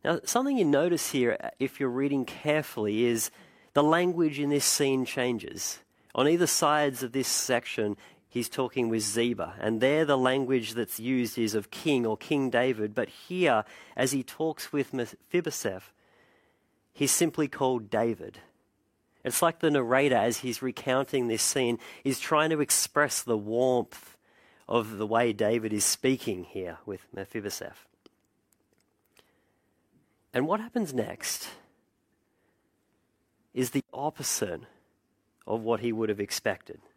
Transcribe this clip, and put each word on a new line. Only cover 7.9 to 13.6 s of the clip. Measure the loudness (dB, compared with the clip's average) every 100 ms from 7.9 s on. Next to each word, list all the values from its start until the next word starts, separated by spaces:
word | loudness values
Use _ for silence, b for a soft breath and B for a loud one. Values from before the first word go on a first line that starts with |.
| -4 B B _
he's | -6 -4
talking | -4 -4 0 0
with | 0
Ziba, | -2 0 0 0 -6 -4
and | -2 2
there | 2 4 4
the | 4
language | 4 2 2 0 0 -4
that's | -4 -4
used | -2 0 0 -2
is | -2 -2
of | -6
king | -6 0 2 2
or | -4
King | -2 0 2
David, | 2 0 -2 -4 -4
but | -6
here, | -8 -10 0 2 2